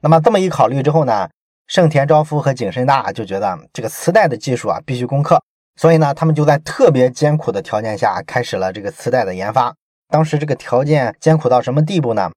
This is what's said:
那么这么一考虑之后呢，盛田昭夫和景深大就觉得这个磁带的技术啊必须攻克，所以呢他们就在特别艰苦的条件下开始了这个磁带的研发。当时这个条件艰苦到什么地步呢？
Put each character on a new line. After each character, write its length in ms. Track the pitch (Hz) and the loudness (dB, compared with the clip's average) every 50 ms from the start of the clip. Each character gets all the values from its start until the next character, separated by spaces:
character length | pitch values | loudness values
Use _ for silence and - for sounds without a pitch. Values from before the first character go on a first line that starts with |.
那 60 | - 147 | 2 4
么 140 | 160 165 | 2 4
这 80 | 156 247 | 4 2
么 100 | 226 196 | 2 2
一 80 | 190 185 | 0 -2
考 200 | - - 127 107 | 0 0 0 0
虑 160 | 123 139 131 | 2 0 -2
之 80 | 147 | 0
后 140 | 147 160 151 | 0 2 0
呢， 220 | 127 110 104 92 85 _ _ _ _ _ _ _ | 0 0 -2 -2 -6 _ _ _ _ _ _ _
盛 240 | _ - - 175 160 | _ 0 2 2 4
田 180 | 156 147 139 143 | 4 2 2 4
昭 160 | 160 151 156 | 2 2 2
夫 160 | 151 151 147 | 0 -4 -2
和 140 | - 143 135 | -2 -2 -2
景 180 | 123 120 98 | -2 -4 -6
深 140 | - 131 123 | -4 -2 0
大 260 | 135 135 135 110 98 | 2 2 0 0 -4
就 140 | 98 - 110 | -8 -8 -8
觉 140 | 95 98 98 | -6 -6 -4
得 180 | 104 101 92 82 - _ _ | -4 -4 -4 -6 -12 _ _
这 80 | - | -10
个 80 | 113 110 | -10 -10
磁 220 | - - - - | -10 -4 -4 2
带 160 | 175 220 202 165 | 2 4 4 2
的 100 | 123 - | 0 -4
技 180 | - - 127 | -4 -4 -4
术 140 | 120 - - | -4 -2 -4
啊 100 | - - - | -6 -6 -6
必 100 | - 131 | -6 -6
须 120 | 123 123 123 | -6 -4 -4
攻 160 | - 139 143 | -2 -2 0
克， 180 | - 175 - _ _ _ _ _ _ _ | 2 2 0 _ _ _ _ _ _ _
所 160 | _ - 165 | _ 2 4
以 60 | 165 160 | 4 4
呢 160 | 156 143 139 | 4 2 0
他 100 | - 165 | 0 0
们 120 | 160 156 | 0 0
就 100 | 147 147 | 2 2
在 140 | 147 147 143 | 2 2 0
特 320 | - - - - 277 208 | -2 -8 0 4 4 4
别 180 | 147 - 127 127 | 6 4 2 2
艰 260 | 123 - 151 147 151 | 2 0 0 0 0
苦 160 | 151 - - | 0 -2 -4
的 80 | 98 98 | -6 -6
条 220 | 95 - - 107 | -6 -4 -4 -4
件 160 | 110 113 107 98 | -4 -4 -4 -2
下 240 | 113 107 95 104 95 - | -2 -2 -2 -2 -8 -4
开 160 | - 127 120 | -4 -4 -4
始 140 | - - 98 | -2 -4 -4
了 140 | 92 92 | -4 -4
这 80 | 92 104 | -6 -6
个 120 | 98 101 | -10 -10
磁 180 | - - - 123 | -10 -8 -4 -2
带 160 | 120 131 113 | 0 0 0
的 80 | 95 92 | -2 -4
研 180 | 92 95 104 | -6 -6 -2
发。 220 | 104 131 120 120 - _ _ _ _ _ _ _ | 0 0 0 0 -4 _ _ _ _ _ _ _
当 140 | - 147 160 | 0 0 0
时 140 | 156 - 147 | 2 0 -4
这 80 | 147 | -2
个 80 | 151 135 | -2 -6
条 300 | - - - - 123 135 | -6 -4 -2 0 0 2
件 320 | 147 156 147 131 117 101 _ | 2 0 0 0 -2 -6 _
艰 160 | - 156 160 | 0 2 2
苦 140 | 156 - 123 | 2 2 2
到 100 | 123 123 | 2 2
什 140 | 117 - 127 | 0 0 0
么 100 | 147 156 | 0 0
地 160 | 156 202 175 | 0 0 -2
步 140 | 139 120 113 | -2 -2 -2
呢？ 160 | 104 95 85 - | -2 -4 -4 -6